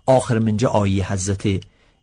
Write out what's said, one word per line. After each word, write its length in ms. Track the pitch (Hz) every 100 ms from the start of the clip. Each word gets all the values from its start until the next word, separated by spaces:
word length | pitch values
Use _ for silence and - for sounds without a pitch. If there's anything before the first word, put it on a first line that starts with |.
| -
Axırıncı 600 | 131 - 113 110 107 127
ayə 360 | 110 101 98 92
Həzrəti 520 | 98 95 98 107 95 - _ _ _